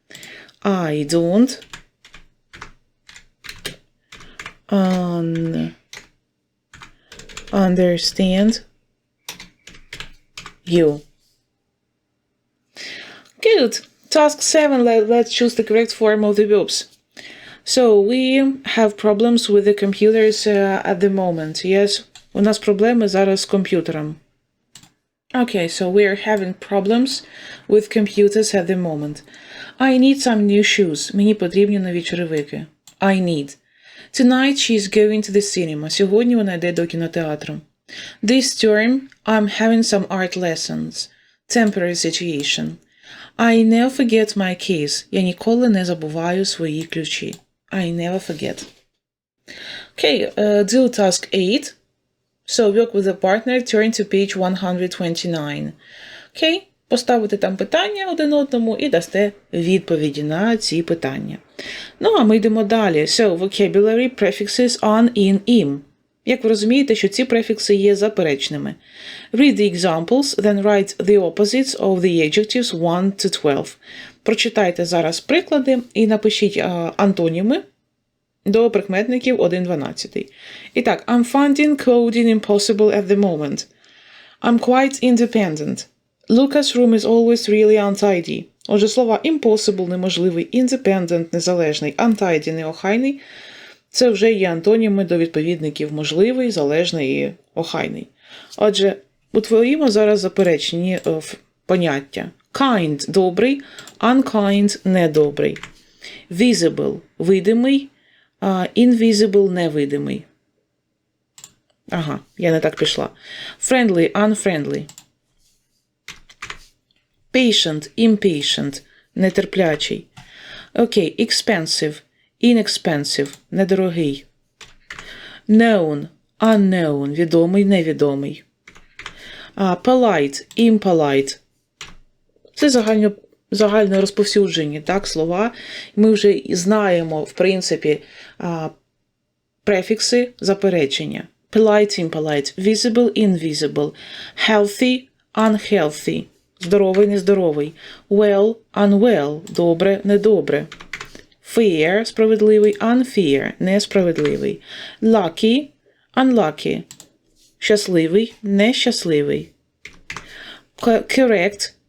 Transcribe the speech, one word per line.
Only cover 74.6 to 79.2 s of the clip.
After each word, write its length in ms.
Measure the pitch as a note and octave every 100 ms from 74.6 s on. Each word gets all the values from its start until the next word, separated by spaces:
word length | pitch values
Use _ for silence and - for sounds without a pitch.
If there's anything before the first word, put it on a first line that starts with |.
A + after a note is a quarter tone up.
| F#3 F3 E3+
зараз 340 | F3 D#3+ E3
приклади 600 | - D#4+ - D4 C4 B3+ A#3+
і 140 | - A3
напишіть, 500 | G#3+ G#3+ - G3+ -
а, 360 | F3+ F3 E3 -
антоніми 640 | G3+ F#3+ E3 E3 G#3 E4 - _ _ _ _ _ _ _ G3
до 260 | A3 A#3
прикметників 720 | G3+ G3 F#3+ A#3 B3